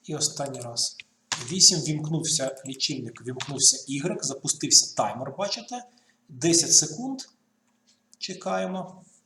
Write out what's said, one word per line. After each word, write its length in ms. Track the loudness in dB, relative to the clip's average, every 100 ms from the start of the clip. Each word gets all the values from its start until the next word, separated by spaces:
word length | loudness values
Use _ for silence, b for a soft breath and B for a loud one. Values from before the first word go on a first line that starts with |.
І 120 | -8 -2
останній 440 | -2 -2 -6 -6
раз. 360 | -8 -4 -4 -6 -20 _ _ -6 -4
Вісім. 300 | 8 8 8
Вімкнувся 800 | 0 -2 0 -2 0 0 -2 -6 -12
лічильник, 600 | -4 -4 -4 -8 -10 -10
вімкнувся 640 | -8 -6 4 4 4 -4
Y, 300 | -2 -2 -2
запустився 720 | -6 -4 -4 -2 4 4 4
таймер, 400 | -2 -2 -4 -10 -6
бачите. 460 | -4 -6 -8 -12 -12 b b b _
Десять 440 | 0 4 4 6
секунд. 480 | 6 4 -4 -6 -6 -10 _ _ _ _ _ _ _ _ -12
Чекаємо. 880 | -10 -6 -4 -2 -2 -6 -8 -16 -20 _